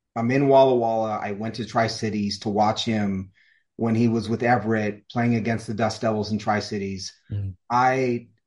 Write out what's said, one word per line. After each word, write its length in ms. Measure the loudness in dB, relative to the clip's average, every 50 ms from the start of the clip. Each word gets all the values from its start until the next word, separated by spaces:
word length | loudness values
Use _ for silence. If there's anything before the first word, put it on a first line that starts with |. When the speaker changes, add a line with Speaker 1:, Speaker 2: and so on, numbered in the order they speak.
| _ _ -6 -4
Speaker 1:
I'm 120 | -2 2
in 160 | 2 2 4 6
Walla 260 | 8 8 8 6 4
Walla. 440 | 2 2 0 0 0 -2 -2 -4 -4
I 100 | -4 -6
went 220 | -6 -6 -6 -8 -6
to 100 | -8 -8
Tri-Cities 760 | -2 0 0 0 0 -2 -4 -4 -4 -2 -2 -2 -4 -4 -4
to 80 | -4 -2
watch 340 | 2 2 2 2 2 -2 -2
him 460 | -2 -2 0 0 -2 -2 -4 -6 -10 _ _ _ _ _ _ _ _ -8
when 180 | -4 -2 0 2
he 140 | 2 2 2
was 200 | 2 0 -2 -2
with 140 | -4 0
Everett 640 | 2 2 2 2 2 0 0 0 0 -2 -4 -8 _ _
playing 280 | -2 0 2 2 2
against 320 | 2 0 -2 -2 -4 -4 -6
the 40 | -4
Dust 280 | -2 -2 -2 -2 -2
Devils 300 | -2 -2 0 0 -2 -2
in 60 | -4 -4
Tri-Cities. 760 | 0 0 0 0 -2 -4 -6 -6 -4 -6 -6 -8 -10 -14 -16 _ _ -8
Speaker 2:
Mm-hmm. 200 | -8 -6 -6 -8 -10 _ _ -2
Speaker 1:
I, 560 | 2 2 4 4 2 2 0 0 -2 -4 -6 -12 _ _ _